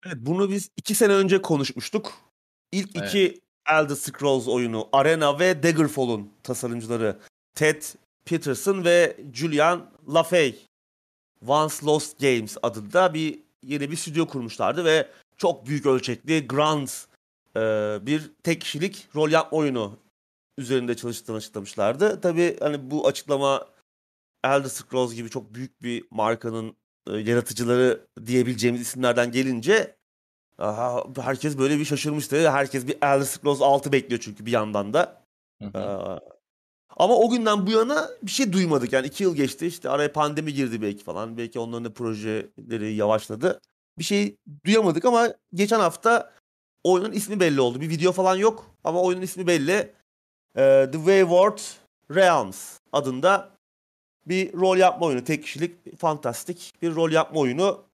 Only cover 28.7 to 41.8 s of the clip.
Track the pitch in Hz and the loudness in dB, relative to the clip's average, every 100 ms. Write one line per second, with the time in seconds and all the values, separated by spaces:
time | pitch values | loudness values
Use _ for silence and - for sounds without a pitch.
28.7 | 120 117 127 127 120 120 120 131 123 117 | 0 -6 -2 0 2 0 0 -2 -2 2
29.7 | 214 - _ _ _ _ _ _ _ 104 | 2 2 _ _ _ _ _ _ _ -6
30.7 | 107 123 123 - 131 120 131 151 143 135 | -2 -4 -4 -6 -8 -6 -4 -4 0 0
31.7 | 147 151 143 151 151 147 147 160 139 135 | 0 0 -4 -4 -6 -2 2 2 2 0
32.7 | 135 123 - 139 139 135 - 143 139 139 | -4 -6 -2 2 2 2 -4 -2 2 4
33.7 | 139 147 139 127 117 110 104 107 117 107 | 4 2 0 0 -6 -6 -14 -2 -2 0
34.7 | 104 101 131 180 - _ _ _ _ 104 | -2 0 0 0 -4 _ _ _ _ -12
35.7 | 101 98 98 92 90 - - _ _ _ | -8 -6 -6 -8 -12 -14 -20 _ _ _
36.7 | _ _ - 180 247 226 240 220 208 185 | _ _ 0 4 6 4 2 2 0 2
37.7 | 220 233 302 311 494 202 - 262 185 180 | 2 2 -2 -4 -10 -8 -2 0 2 2
38.7 | 147 120 131 131 - 196 160 135 - 170 | 2 2 -2 -2 -2 -2 0 -2 -2 -8
39.7 | 165 139 139 147 151 147 151 156 139 131 | -6 -4 -2 -2 0 -2 -2 -6 -4 -4
40.7 | 113 107 101 - 87 110 113 117 123 117 | -2 -6 -6 -10 -10 -8 -8 -10 -8 -8
41.7 | 117 | -8